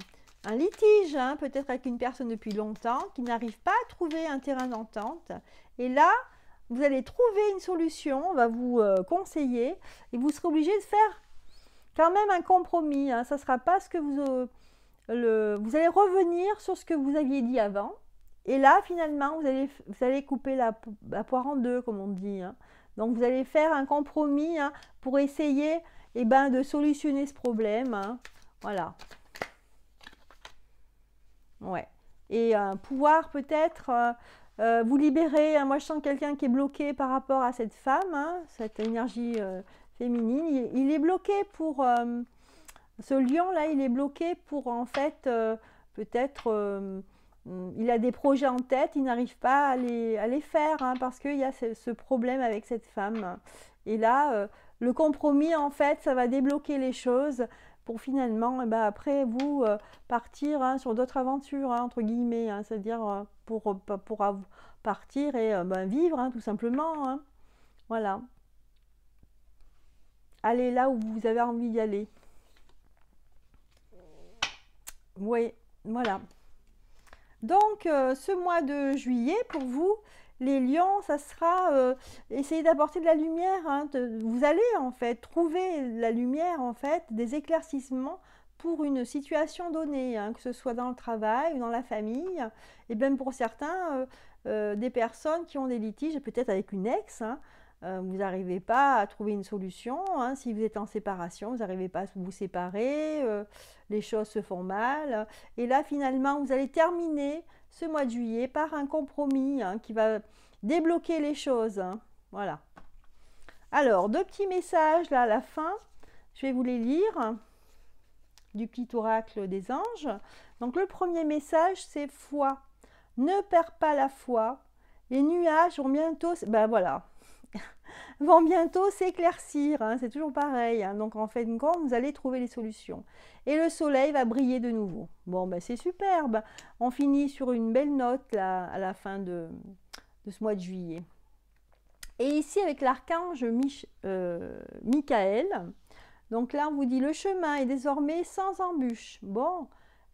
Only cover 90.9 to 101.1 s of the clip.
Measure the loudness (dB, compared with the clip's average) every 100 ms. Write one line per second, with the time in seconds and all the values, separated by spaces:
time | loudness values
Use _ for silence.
90.9 | -6 -6 -2 0 0 0 -2 -4 -4 -4
91.9 | -6 -4 -6 -6 -6 -8 -10 -20 -20 -10
92.9 | -2 0 0 -4 -4 -6 -4 -6 -4 -4
93.9 | -4 -6 -10 -20 -14 -6 -4 -2 -2 -2
94.9 | 0 -2 -2 -4 -2 -4 -6 -4 -4 -6
95.9 | -6 -6 -4 -6 -4 -2 -2 -4 -4 -2
96.9 | -2 -4 -10 -8 -8 -14 -20 -20 _ -10
97.9 | -8 -8 -4 -4 -4 -4 -6 0 4 4
98.9 | 4 0 -4 -4 -4 -6 -8 -8 -10 -8
99.9 | -6 -4 -2 -2 -4 -6 -4 -4 -4 -8
100.9 | -8 -6